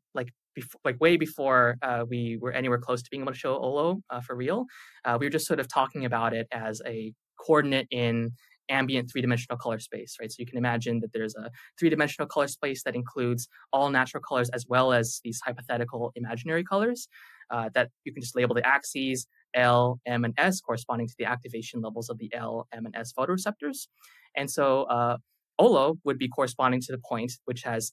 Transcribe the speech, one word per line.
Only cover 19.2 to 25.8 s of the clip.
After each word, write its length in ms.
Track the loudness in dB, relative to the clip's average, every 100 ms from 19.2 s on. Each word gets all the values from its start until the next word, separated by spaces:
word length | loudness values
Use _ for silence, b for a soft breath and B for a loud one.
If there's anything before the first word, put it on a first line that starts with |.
| -6 _ _
L, 460 | 4 6 6 4 2 -2
M, 180 | 0
and 80 | 0 2
S 220 | 2 2
corresponding 480 | -2 -4 -2 -4 -4
to 60 | -4
the 80 | -4
activation 560 | -4 -6 -10 -8 -8
levels 260 | -6 -8 -8
of 100 | -10
the 140 | -10
L, 340 | -8 -6 -6 -8
M, 140 | -10 -10
and 100 | -8
S 160 | -8
photoreceptors. 760 | -2 0 0 -2 -4 -6 -6 -12 _ b b b
And 160 | -6 -2
so, 340 | 2 4 4
uh, 340 | 2 2 2 0 -6 _ _ 6
OLO 400 | 8 8